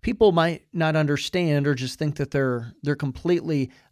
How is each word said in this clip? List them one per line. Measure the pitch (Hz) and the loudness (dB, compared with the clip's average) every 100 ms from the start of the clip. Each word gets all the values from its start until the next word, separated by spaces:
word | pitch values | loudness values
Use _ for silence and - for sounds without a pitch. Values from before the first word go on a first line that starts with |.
people | - 214 214 | -4 2 4
might | 170 165 160 _ | 4 2 -2 _
not | 170 160 156 | -2 0 2
understand | 151 143 - 185 170 147 143 | 2 0 -2 0 2 2 2
or | |
just | 131 127 - | 0 -4 -4
think | 156 151 | -4 -4
that | 139 | -2
they're, | 143 131 123 117 - | 0 0 -2 -6 -6
they're | 151 139 | -4 -2
completely, | 139 127 170 175 165 147 131 - _ | -4 -4 0 0 0 -2 -2 -8 _